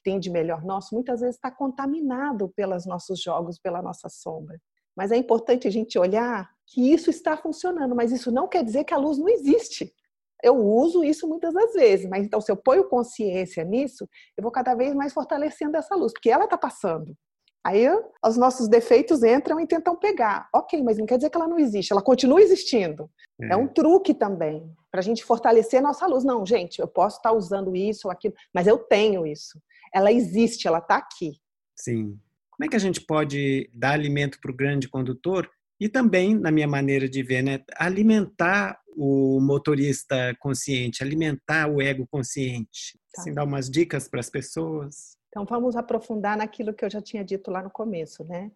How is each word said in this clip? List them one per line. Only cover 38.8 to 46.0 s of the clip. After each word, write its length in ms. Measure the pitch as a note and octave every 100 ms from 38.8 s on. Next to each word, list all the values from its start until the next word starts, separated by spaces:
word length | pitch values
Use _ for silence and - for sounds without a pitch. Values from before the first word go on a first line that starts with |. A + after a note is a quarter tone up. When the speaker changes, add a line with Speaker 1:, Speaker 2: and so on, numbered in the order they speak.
| _ -
Speaker 2:
o 420 | C#3 C#3 C3+ C3+
motorista 920 | C3+ C#3 D3+ C#3+ C#3+ C3 - C3 B2 B2
consciente, 600 | C#3 C3 - C3 B2 -
alimentar 680 | C3+ D#3 D#3 C#3 - D#3 D3+
o 120 | C#3+
ego 240 | C#3 C3+ B2
consciente. 880 | D3 B2 C#3+ B2+ A#2+ G#2+ - - - _
Speaker 1:
Tá. 80 | -
Speaker 2:
Assim, 140 | F3
dar 100 | C#3+
umas 240 | D3 C#3 C3
dicas 380 | C#3 E3+ C#3+ -
pras 220 | B2+ A#2+
pessoas. 880 | C#3 B2+ - D#3+ D#3 C#3+ - - _ _
Speaker 1:
Então, 160 | G#3
vamos 320 | G3+ A#3 B3 A#3
aprofundar 600 | A#3 A#3